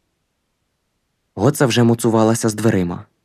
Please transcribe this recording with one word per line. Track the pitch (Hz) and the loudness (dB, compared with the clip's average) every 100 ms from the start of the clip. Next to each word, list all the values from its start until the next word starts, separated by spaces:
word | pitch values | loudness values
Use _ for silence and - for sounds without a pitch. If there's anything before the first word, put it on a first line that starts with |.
| _ _ _ _ _ _ _ _ _ _ _ _ _ | _ _ _ _ _ _ _ _ _ _ _ _ _
Гоца | - 104 - 131 | -2 -2 0 0
вже | 113 | 2
моцувалася | 117 117 117 113 110 113 113 | 2 2 0 2 2 2 -2
з | |
дверима. | 104 110 98 87 87 - _ | -2 -2 0 -2 -8 -16 _